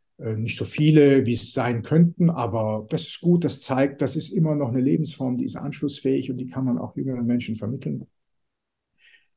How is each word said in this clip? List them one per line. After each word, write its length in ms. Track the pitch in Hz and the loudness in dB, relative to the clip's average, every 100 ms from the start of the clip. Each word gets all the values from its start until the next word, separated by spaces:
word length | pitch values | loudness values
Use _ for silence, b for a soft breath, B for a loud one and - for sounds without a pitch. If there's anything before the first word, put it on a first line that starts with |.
| _ - | _ -12
Äh, 180 | 117 107 | -6 -4
nicht 220 | 117 - | -4 -4
so 80 | 117 | -6
viele, 600 | - 156 151 143 139 113 | 2 6 8 8 6 4
wie 80 | |
es 200 | 117 - | 0 -4
sein 300 | 135 120 120 | -2 -2 -2
könnten, 460 | - 160 170 - 170 | 0 4 4 4 0
aber 580 | - 117 113 107 107 107 | 2 -2 -2 -2 -4 -4
das 140 | 151 | -6
ist 180 | - - | -6 -4
gut. 220 | 170 175 | 2 2
Das 180 | 160 - | 2 -4
zeigt, 400 | - 131 143 - | -2 0 0 0
das 140 | 135 160 | -4 -4
ist 140 | - | -4
immer 260 | 202 156 147 | 0 0 0
noch 140 | 131 | -2
eine 120 | 127 | 0
Lebensform, 560 | 131 165 151 - 127 123 | 2 0 -2 -4 -4 -4
die 80 | - | -4
ist 100 | - | -6
anschlussfähig 760 | 143 - 143 - 131 135 135 | -10 -6 -6 -4 -2 -2 -2
und 60 | 127 | -6
die 100 | 127 | -8
kann 180 | 131 131 | -4 -2
man 140 | 120 | -2
auch 160 | - - | -4 -6
jüngeren 300 | 135 123 117 | -6 -4 -2
Menschen 300 | 120 - 113 | -2 -2 -6
vermitteln. 520 | 104 131 156 135 - _ _ _ _ _ _ _ _ _ b b b | -6 -6 -6 -8 -10 _ _ _ _ _ _ _ _ _ b b b